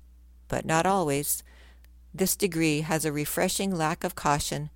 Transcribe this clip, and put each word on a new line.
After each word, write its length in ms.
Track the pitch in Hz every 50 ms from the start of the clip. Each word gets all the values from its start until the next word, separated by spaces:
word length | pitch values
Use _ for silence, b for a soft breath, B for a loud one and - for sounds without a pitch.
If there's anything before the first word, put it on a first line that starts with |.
| - - - - - - - - - -
but 160 | - 127 -
not 220 | - 160 160 170
always. 560 | 185 196 196 175 151 139 139 147 - - - - b b b b b b b b b b - - - -
This 220 | 160 190 185 -
degree 440 | - - 196 165 160 165 160 151 147 156
has 220 | 156 165 160 151
a 80 | 160 143
refreshing 640 | 147 147 - - - 175 185 - - 202 196 190
lack 280 | 170 160 156 170 - -
of 120 | 180 -
caution 560 | - - 151 143 147 - - 160 143 147 147 -